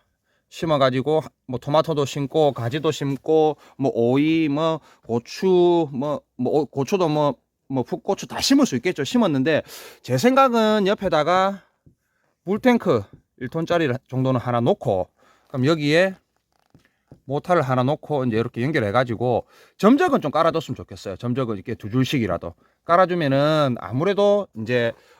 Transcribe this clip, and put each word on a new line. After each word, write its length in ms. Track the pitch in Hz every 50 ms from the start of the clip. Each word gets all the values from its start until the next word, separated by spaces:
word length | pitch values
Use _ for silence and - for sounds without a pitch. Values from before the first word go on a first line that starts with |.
| _ _ _ _ _ _ _ _ _ _
심어가지고 720 | - - - 165 156 139 135 131 127 131 123 147 156 156 - - _ _ _
뭐 120 | - 127 120
토마토도 460 | - - 143 156 151 - 160 143 143
심고, 480 | 127 - 151 143 131 - 156 156 143 123
가지도 380 | - 117 117 113 156 139 160
심고, 640 | 147 - 147 139 139 127 - - 160 160 156 156 143 - - - _ -
뭐 120 | 135 135 -
오이, 540 | 110 117 120 127 139 147 156 160 165 160 151
뭐 300 | 139 147 160 160 160 151 _ _ _ _ _
고추, 840 | - 113 120 117 - - - - 190 185 180 180 175 175 170 165 143 143
뭐, 280 | 123 139 151 147 131 _ _ _
뭐 160 | - 123 123 120
오-, 140 | 147 151
고추도 420 | - - 139 139 - 208 190 180 160
뭐, 280 | 151 151 147 147 - - _ _ _ _ _ -
뭐 140 | 135 131 120
풋고추 440 | - - 123 - - 196 - -
다 120 | - - - -
심을 240 | - 269 277 285
수 100 | - -
있겠죠. 260 | 120 - 180 180 - 139
심었는데 600 | - - 247 226 185 147 131 131 156 156 127 - - - - - - - _ -
제 160 | - 123 131
생각은 680 | 127 247 262 269 269 262 233 233 220 214 214 214 202
옆에다가 760 | 185 208 - 202 185 165 151 147 151 180 185 190 196 196 190 _ _ _ _ _ _ _ _ _ _ _ _ _ _ _ _ -
물탱크 580 | 170 196 214 - 254 240 226 - 190 147 113 101 - _ - _ _ _ -
일 100 | 127 123
톤짜리 420 | - 160 165 165 175 170 165 139 120 123 _ -
정도는 300 | - 127 131 131 131 120
하나 220 | 110 123 120 120
놓고, 480 | 117 139 202 - - 131 101 92 90 - _ _ _ _ _ _ _ _
그럼 160 | - 135 123
여기에 520 | 139 170 160 147 143 151 165 185 190 190 - _ _ _ _ _ _ _ _ _ _ _ _ _ _ _ _ _ _ - - _
모터를 380 | - 131 147 - - 180 175 143
하나 200 | 131 131 127 123
놓고 440 | 127 151 151 - - 151 143 131
이제 100 | 123 110
이렇게 260 | 110 113 120 - 117 120
연결해가지고 840 | 143 160 151 110 101 98 123 131 120 113 92 120 123 120 98 - _ _ - - _ _ -
점적은 420 | - 208 262 294 370 370 285 220
좀 100 | - 147
깔아뒀으면 460 | 123 151 165 165 156 160 - - 127
좋겠어요. 400 | - 90 - 101 92 - - 92
점적은 380 | - - 123 123 127 131 113 110
이렇게 200 | 95 92 - 113
두 140 | - - 107
줄씩이라도 640 | 101 127 131 - - 139 113 95 87 85 - 85 82 _ _ _ _ _ _
깔아주면은 920 | - 165 180 190 170 180 175 160 139 135 139 143 151 156 156 147 135 120 -
아무래도 680 | - 92 110 127 156 196 202 190 202 202 202 - - - - 107
이제, 320 | 110 101 123 123 117 117 - _ _ _ _ _